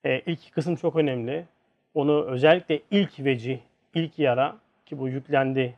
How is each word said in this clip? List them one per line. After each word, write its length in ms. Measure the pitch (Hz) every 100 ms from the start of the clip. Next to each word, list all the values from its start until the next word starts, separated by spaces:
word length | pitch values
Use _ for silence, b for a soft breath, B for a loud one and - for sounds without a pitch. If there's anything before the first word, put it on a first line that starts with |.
E, 160 | 139 131
ilk 320 | - 165 -
kısım 240 | - 156 165
çok 200 | 165 160
önemli. 480 | 147 127 117 156 170 _ _ _ _
Onu 300 | 156 143 147
özellikle 560 | 127 127 151 180 - 151 -
ilk 300 | 202 190 -
vecih, 380 | 135 123 120 131 - _ _
ilk 240 | 165 160 -
yara 380 | 139 120 147 214 _ _ _
ki 120 | 143
bu 100 | 131
yüklendi 640 | 135 135 139 131 135 123